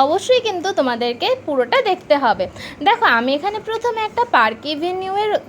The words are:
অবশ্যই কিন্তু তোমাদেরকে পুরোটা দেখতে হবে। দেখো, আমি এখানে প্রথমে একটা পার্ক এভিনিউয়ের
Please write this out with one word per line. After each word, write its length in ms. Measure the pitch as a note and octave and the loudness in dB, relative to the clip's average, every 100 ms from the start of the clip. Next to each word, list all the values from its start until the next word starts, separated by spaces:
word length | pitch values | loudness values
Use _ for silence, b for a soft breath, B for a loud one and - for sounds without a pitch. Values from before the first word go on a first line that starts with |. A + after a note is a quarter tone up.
অবশ্যই 380 | C4+ F4 - B4+ A4 | 4 2 2 2 2
কিন্তু 220 | F#4 F4+ F#4+ | -4 -2 0
তোমাদেরকে 480 | C4 A#3 A#3+ A#3+ F#4+ B4+ - | 0 0 -4 -2 -2 -2 -2
পুরোটা 320 | C#4 A#3+ C5 A4 | -2 2 2 2
দেখতে 260 | F#4 - C#4+ | -2 2 2
হবে। 220 | B3+ F#3+ F3+ B B B G3 | 4 0 -2 B B B 0
দেখো, 180 | A#4 F#4 A#3 | 4 4 4
আমি 140 | B3 C#4+ | 2 -2
এখানে 200 | F#4 G#4 G#4+ | -2 -4 -6
প্রথমে 320 | A4+ A#4+ A4+ G#4+ | -4 -2 -2 -4
একটা 160 | A#4 A#4 D4+ | -2 2 4
পার্ক 260 | A3 A3+ C#4+ | 2 0 -8
এভিনিউয়ের 580 | D4+ E4+ F#4 F#4+ G4 G#4+ G4 | -4 -4 -4 -4 -2 0 -2